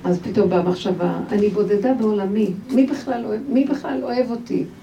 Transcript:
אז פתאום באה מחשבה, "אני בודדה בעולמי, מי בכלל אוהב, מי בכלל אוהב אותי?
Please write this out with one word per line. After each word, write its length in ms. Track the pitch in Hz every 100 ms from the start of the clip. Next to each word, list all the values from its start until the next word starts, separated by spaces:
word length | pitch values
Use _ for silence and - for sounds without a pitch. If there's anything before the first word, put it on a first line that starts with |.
אז 160 | 180 175
פתאום 300 | - - 190
באה 120 | 180
מחשבה, 580 | 175 180 202 175 175 170 -
"אני 180 | 208 208
בודדה 440 | 202 196 202 254
בעולמי, 580 | 262 220 208 196 214 208 175 -
מי 160 | 254 269
בכלל 400 | 285 - 240 220
אוהב, 160 | 214 277
מי 160 | 247 285
בכלל 380 | 285 - 262
אוהב 280 | 247 247 233
אותי? 320 | 233 - - - -